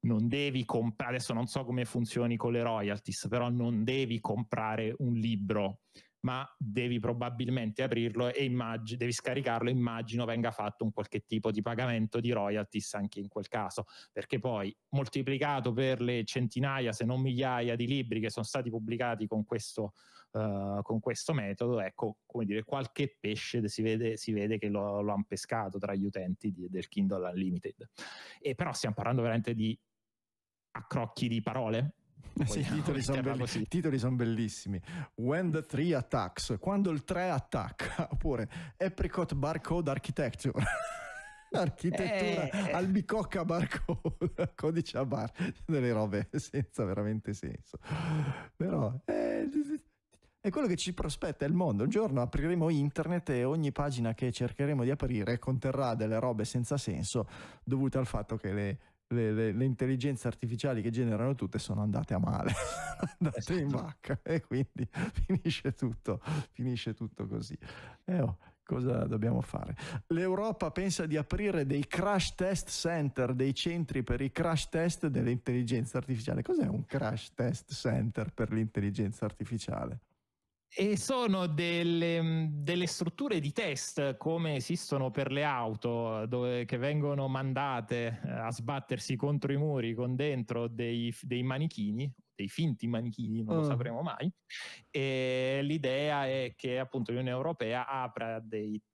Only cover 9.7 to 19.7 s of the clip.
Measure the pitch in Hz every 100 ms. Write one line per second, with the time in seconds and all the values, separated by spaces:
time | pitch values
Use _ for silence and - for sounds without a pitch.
9.7 | 127 120 117 113 117 117 117 117 110 104
10.7 | - 113 - 104 104 - 110 110 107 107
11.7 | 117 127 117 110 120 120 117 101 107 101
12.7 | 107 - 104 101 - 101 - 98 117 98
13.7 | - 104 - - - - 123 127 113 98
14.7 | - _ 139 135 139 131 135 147 139 123
15.7 | 117 131 127 120 123 107 131 123 - 139
16.7 | 135 123 107 117 127 131 123 131 123 120
17.7 | 117 120 139 120 113 107 110 110 143 123
18.7 | 110 107 117 123 113 107 110 107 117 -